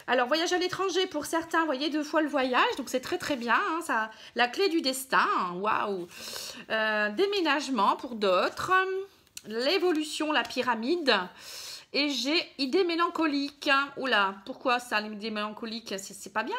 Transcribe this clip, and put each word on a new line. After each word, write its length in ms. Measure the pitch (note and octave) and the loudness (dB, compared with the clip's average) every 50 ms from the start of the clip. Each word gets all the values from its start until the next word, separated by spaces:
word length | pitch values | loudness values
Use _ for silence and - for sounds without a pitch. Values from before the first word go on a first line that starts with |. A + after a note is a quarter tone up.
| - - | -4 0
Alors, 180 | B3 C4 B3 | 2 2 2
voyage 260 | A#3+ D4+ D#4+ E4+ - | 2 2 0 2 2
à 60 | F4+ E4+ | 2 0
l'étranger 480 | F4+ F4+ - - G4 F#4+ D4+ F#4 F#4 | 0 0 0 0 -2 0 2 0 0
pour 180 | F#4 - D4 D4 | 0 -2 -6 -4
certains, 360 | - E4+ E4 E4 - - E4 | -2 -2 -2 -2 0 0 0
vous 60 | E4 | 2
voyez, 220 | D4+ C4 B3+ D4 D4+ | 2 0 -2 -2 -2
deux 140 | C4+ D#4 | -2 -2
fois 180 | C#4+ - E4 D#4 | -2 0 2 2
le 60 | D#4 | 2
voyage, 480 | C4+ C#4 C#4 C4 C4 B3 C#4 G4+ B4 A4+ - | 2 0 0 0 2 2 2 2 2 0 -2
donc 100 | A#3+ - | -6 -4
c'est 120 | - B3+ | -4 -4
très, 160 | B3+ - F4 | -2 -2 -6
très 200 | F4+ - - D4 | -4 -2 -4 -4
bien, 180 | A#3 A#3 A#3 A3+ | -4 0 2 2
hein, 260 | C4+ G#4 F#4 D#4+ E4+ | 2 2 0 -2 -4
ça, 300 | E4 - B3 A3+ A3 A3 - - - - - | -2 -2 -2 -2 -2 -4 -8 -16 -20 -10 0
la 140 | A3+ B3 A#3+ | 0 0 0
clé 200 | - D#4+ G4 F4+ | 2 2 2 2
du 120 | E4 E4 | 2 2
destin, 440 | B3+ C4 B3+ - - - F#3+ F3+ A#3+ D4+ D#4 C4+ | 0 0 -2 -2 -4 2 4 4 4 4 2 0
hein, 140 | F#3+ F3 F3 | 0 -2 -4
waouh. 540 | F3+ G3 G#3+ - - A#3 G#3 G3 F3+ E3+ - - - - - - - - - - - - - | -4 -2 0 0 0 0 -2 -4 -6 -6 -10 -12 -14 -14 -12 -10 -10 -10 -12 -12 -14 -6 -4
Euh, 400 | A3 A3 A3 A3 G#3+ G#3 G#3 G#3 | -2 0 0 0 0 0 0 0
déménagement 840 | G#3 C4 G4 G4+ G#4 G4 E4 D4+ C#4 D4+ C4 C4 C4 G#3 G3 A#3 B3+ | 2 2 2 2 2 0 2 2 2 0 0 -2 0 2 4 4 2
pour 220 | - - A#3+ A#3+ | 0 -2 -8 -4
d'autres, 580 | G#3 G#3 F#3+ F3+ F#3 B3 F#4 - - - E4+ F#4 F#4 F#4+ F#4+ F#4+ F#4+ G4 G4 _ _ _ _ _ - - | 0 2 4 6 6 4 2 0 -4 0 4 4 4 4 2 -2 -4 -6 -8 _ _ _ _ _ -18 -12
l'évolution, 840 | G#3 G#3+ A#3 B3+ C#4 F#4+ F#4+ F4 F4+ D#4 D#4 D4+ D4+ - - D#4 D4+ | -8 -4 0 2 2 2 4 4 4 2 2 0 -4 -4 -4 -2 2
la 100 | D4+ B3 | 2 0
pyramide, 720 | A#3 - - B3+ A#3+ B3 A#3 A3 A3+ C4+ F4 F4 D4+ B3+ G#3+ F#3+ F3+ - - - - - - - - - - - - _ | 0 0 -2 -2 0 0 0 0 0 0 0 2 4 4 2 2 2 -4 -10 -16 -18 -16 -14 -14 -12 -12 -14 -14 -16 _
et 160 | - C4+ D4 D4 | -2 0 0 0
j'ai 420 | C#4 A#3 A#3 C#4+ D#4+ F4 - - - - | 0 -2 -2 0 0 0 -2 -4 -6 -6
idée 240 | C#4 B3+ B3 F#4+ | -4 0 2 2
mélancolique, 840 | F#4+ E4+ E4 E4 E4+ E4+ - D#4+ D#4+ D#4 C#4+ C#4+ C#4 C#4+ - - - D4+ | 4 4 2 2 0 0 0 0 0 0 0 0 -2 -4 -8 -6 0 2
hein. 200 | C#4 C4+ C#4 C#4 - | 2 2 2 0 -4
Oula, 380 | - C4 C4 A3+ G#3 G3 F#3+ G3 G3+ - | -6 -2 0 2 2 2 0 -2 -8 -12
pourquoi 360 | - C4 - - C4 A#3+ B3 | -14 -14 -4 0 0 0 0
ça, 200 | B3 - A3+ G#3+ | 0 -2 -2 -2
l'idée 300 | G#3+ G#3+ G#3+ G3+ G#3 A3+ | -2 -4 -10 -8 -8 -6
mélancolique, 640 | G#3+ G#3 G#3 G#3+ G#3 - A#3 A3+ A3 A3+ - - G3+ | -4 -4 -4 -6 -6 -8 -10 -8 -8 -10 -8 -8 -8
c'est, 180 | F#3+ - - G3 | -8 -8 -12 -16
c'est 180 | - - F#3+ | -16 -16 -6
pas 100 | - A3 | -6 -4
bien 140 | A3 D4+ A4+ | -4 -4 -6